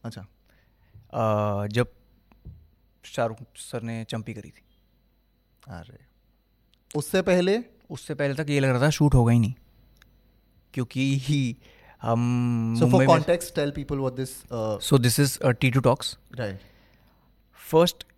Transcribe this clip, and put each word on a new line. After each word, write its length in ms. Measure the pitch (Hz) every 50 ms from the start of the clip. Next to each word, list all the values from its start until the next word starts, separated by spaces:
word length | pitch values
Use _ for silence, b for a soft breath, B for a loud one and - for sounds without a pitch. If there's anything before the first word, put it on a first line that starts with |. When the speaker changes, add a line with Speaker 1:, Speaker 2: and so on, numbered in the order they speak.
| -
Speaker 1:
अच्छा। 220 | 117 - - 95 - _ _ _ b b b b b b b b b b b b _ -
Speaker 2:
अ, 520 | 123 113 110 107 104 104 104 101 101 104
जब 260 | 107 104 120 123 - _ _ _ _ _ _ _ _ _ _ _ - - - _ _ _ _ _ _ _ _ _
शाहरुख 340 | - - - 120 113 110 - 127 _ _
सर 260 | - - - - 117 110
ने 220 | 117 117 113 113
चंपी 300 | - - 113 104 - 110
करी 160 | 107 - -
थी। 120 | - _ _ _ _ _ _ _ _ _ _ _ _ _ _ _ _ _ _ _ _ _ _ 135
Speaker 1:
अरे। 300 | 101 85 - - - - _ _ _ _ _ _ _ _ _ _ _ _ _ _ _ _ _ _ -
उससे 260 | 147 139 - - 190 175
पहले? 420 | 190 180 180 180 190 202 233 240 - _ _ _ -
Speaker 2:
उससे 240 | 156 - - - 151
पहले 300 | 135 143 139 139 143 156
तक 60 | 143
ये 100 | 143 139
लग 100 | 135 131
रहा 120 | 127 123 135
था 80 | 156
शूट 240 | 151 - 147 147 -
होगा 180 | 127 117 117 117
ही 60 | 117
नहीं। 160 | 110 104 127 - - _ _ _ _ _ _ _ _ _ _ _ _ _ _ _ _ _ _ _ _ _ -
क्योंकि 440 | 131 123 - - 131 135 139 139 135
ही, 380 | 127 139 147 143 131 120 113 - b b b b b b b b -
हम 720 | 113 117 120 120 120 123 120 123 120 120 117 113 113 117 117
Speaker 1:
So 60 | 160
for 80 | 127 127
Speaker 2:
मुंबई 140 | 135 135
में 80 | 139 165
Speaker 1:
context, 440 | 160 151 - 170 170 - - - 165
tell 200 | 143 147 139 151
people 200 | 135 - 147 135
what 220 | 135 131 123 127
this, 320 | 131 127 - - - - 123
uh, 280 | 113 110 110 107 98 - -
Speaker 2:
So 180 | 147 131 120
this 140 | 123 113 -
is, 240 | 143 135 - - -
uh, 80 | 131 120 - -
T 80 | 131 117
two 140 | 135 -
Talks। 300 | 127 131 - - - - - _ _ -
Speaker 1:
Right। 240 | 127 117 101 95 95 b b b b b b b b b b b b b b b _ _ _ _ _ - - 160
Speaker 2:
First 300 | 160 170 175 - - - _ _